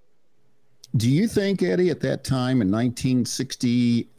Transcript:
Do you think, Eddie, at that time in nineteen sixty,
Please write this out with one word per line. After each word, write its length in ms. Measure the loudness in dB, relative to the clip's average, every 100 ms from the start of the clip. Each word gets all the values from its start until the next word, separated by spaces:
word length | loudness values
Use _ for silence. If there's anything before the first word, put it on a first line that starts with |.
| -20 -20 -20 -20 -20 -20 -20 -20 -6 -2
Do 140 | 2
you 180 | 2 2
think, 340 | 0 0 0
Eddie, 280 | 0 2 0
at 100 | 0
that 240 | -4 -4
time 380 | -2 -2 0 2
in 80 | 2
nineteen 560 | 0 -2 -2 0 0 -2
sixty, 800 | -6 -8 -4 0 2 2 2 -2